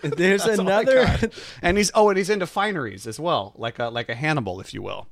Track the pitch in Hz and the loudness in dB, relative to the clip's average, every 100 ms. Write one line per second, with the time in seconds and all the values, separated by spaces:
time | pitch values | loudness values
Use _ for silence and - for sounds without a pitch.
0 | 151 151 185 196 220 208 190 202 262 262 | -4 0 2 4 2 2 2 2 4 4
1 | 233 - 226 - - - 175 202 208 226 | 4 2 -2 -4 -16 -4 0 2 2 4
2 | 208 190 190 208 180 202 208 185 117 95 | 4 4 0 -2 -2 -2 -2 -2 -6 -8
3 | 110 110 170 135 98 - 113 - 117 117 | -12 -6 0 0 -2 -6 -8 -4 -6 -4
4 | 120 117 151 151 101 92 95 101 98 98 | -6 -4 -2 0 -2 -8 -10 -10 -10 -10
5 | - | -12